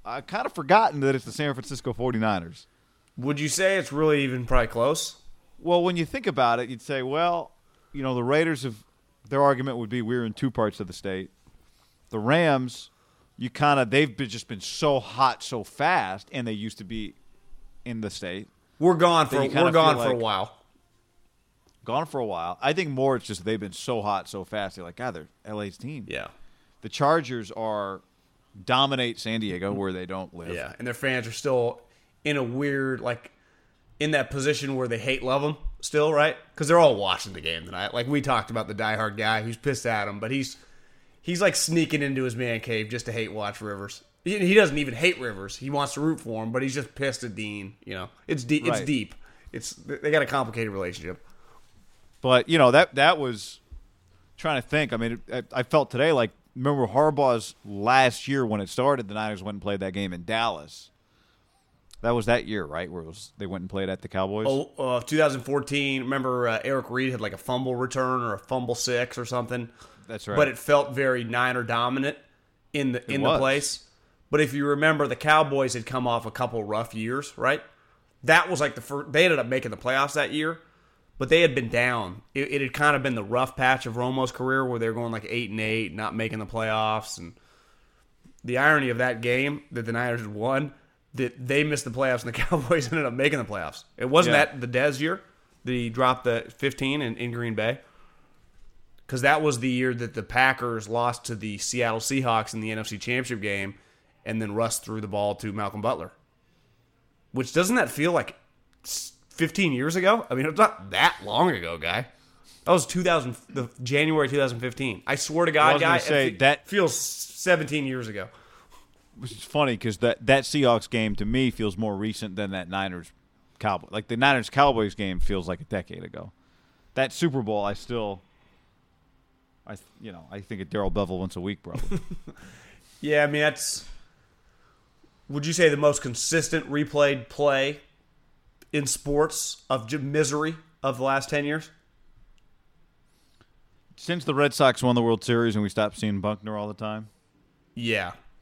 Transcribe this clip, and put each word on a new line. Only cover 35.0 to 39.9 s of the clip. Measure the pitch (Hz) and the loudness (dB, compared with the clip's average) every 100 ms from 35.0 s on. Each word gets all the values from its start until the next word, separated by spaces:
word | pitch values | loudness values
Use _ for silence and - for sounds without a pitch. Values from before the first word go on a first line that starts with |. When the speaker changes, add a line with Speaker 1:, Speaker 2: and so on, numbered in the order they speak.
| 120 131 | -2 -2
Speaker 2:
love | 123 135 | 0 0
'em | 147 151 - - | 0 -4 -6 -8
still, | - 151 151 | -2 2 4
right? | 147 156 - - - | 4 4 2 -10 -4
'Cause | 151 | 4
they're | 170 | 8
all | 156 104 | 8 6
watching | 95 92 104 | 0 -2 -4
the | 90 | -8
game | 80 82 | -6 -6
tonight. | 87 92 104 | -6 -6 -4
Like, | 120 123 | -2 0
we | 147 | 0
talked | 135 120 - | 2 0 0
about | 117 98 | -4 -6
the | |
diehard | 101 110 110 107 101 | -4 -2 -2 -2 -2
guy | 110 110 | -2 0
who's | 113 113 | -2 -6
pissed | 143 127 | -4 -4
at | 120 | -2